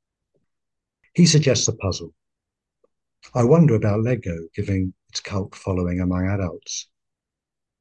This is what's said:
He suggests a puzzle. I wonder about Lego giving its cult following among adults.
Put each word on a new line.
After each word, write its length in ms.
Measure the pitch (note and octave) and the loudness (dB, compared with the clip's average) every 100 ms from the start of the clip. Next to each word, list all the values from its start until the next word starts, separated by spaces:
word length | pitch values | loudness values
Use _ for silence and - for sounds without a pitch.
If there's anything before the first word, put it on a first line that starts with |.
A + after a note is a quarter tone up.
| _ _ _ _ _ _ _ _ _ _ _ | _ _ _ _ _ _ _ _ _ _ _
He 120 | - E3+ | 2 4
suggests 420 | D3+ D3+ A2+ - | 4 2 2 0
a 80 | A2 | 0
puzzle. 380 | G2 F2 E2 _ _ _ _ _ _ _ _ _ _ _ _ B2+ | -2 -6 -10 _ _ _ _ _ _ _ _ _ _ _ _ 0
I 80 | |
wonder 320 | A#2+ D#3+ D3+ A2 | 4 6 6 4
about 280 | G#2+ G#2 | 0 0
Lego 320 | A2+ B2 F#2 E2 E2 - | 0 -2 -4 -10 -10 -8
giving 380 | G2 F#2+ F#2 - _ | -4 -2 -4 -8 _
its 100 | - | -14
cult 340 | - G2+ F#2 | -10 -8 -8
following 480 | - - F#2 F2+ F2+ | -10 -6 -4 -2 -2
among 260 | F2+ F2+ F#2 | -2 -2 -2
adults. 600 | G2+ F#2 E2+ - - - _ _ _ _ _ _ _ _ _ | -4 -4 -8 -14 -14 -14 _ _ _ _ _ _ _ _ _